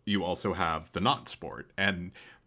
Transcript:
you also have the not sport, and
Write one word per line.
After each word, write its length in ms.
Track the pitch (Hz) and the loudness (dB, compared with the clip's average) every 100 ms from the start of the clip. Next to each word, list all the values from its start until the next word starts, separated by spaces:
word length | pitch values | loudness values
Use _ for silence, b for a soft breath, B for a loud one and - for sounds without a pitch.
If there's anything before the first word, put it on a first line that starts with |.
| - | 0
you 180 | 101 | 0
also 300 | 87 87 101 | 2 0 -2
have 360 | 87 85 78 82 | 2 2 0 -2
the 80 | 87 | 0
not 260 | 107 139 - | 2 2 -2
sport, 420 | - 82 - - - | -8 -8 -10 -10 0
and 340 | 98 90 90 B B B | 2 2 -4 B B B